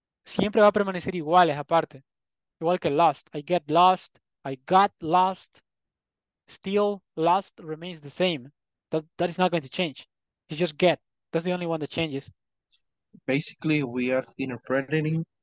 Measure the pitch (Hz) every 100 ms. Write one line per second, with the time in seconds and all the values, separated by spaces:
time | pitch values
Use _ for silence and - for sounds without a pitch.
0 | _ _ - - 196 220 208 208 196 180
1 | 190 185 151 180 170 147 143 165 156 -
2 | _ _ _ _ _ - 165 180 156 143
3 | 165 139 _ 147 143 175 147 160 185 185
4 | - _ _ _ 139 135 - 185 202 _
5 | 160 180 185 185 _ _ _ _ _ _
6 | _ _ _ _ _ - 196 202 208 202
7 | _ - 165 190 - - 165 156 180 160
8 | 143 - 185 151 131 _ _ _ _ 160
9 | 156 - 170 170 185 165 135 - 170 -
10 | - _ _ _ - 151 170 147 180 151
11 | _ _ _ 170 175 180 170 160 151 -
12 | 160 139 - - _ _ _ _ _ _
13 | _ - - 139 - - 156 151 131 123
14 | 123 127 131 - 131 120 - 131 135 156
15 | 151 160 165 _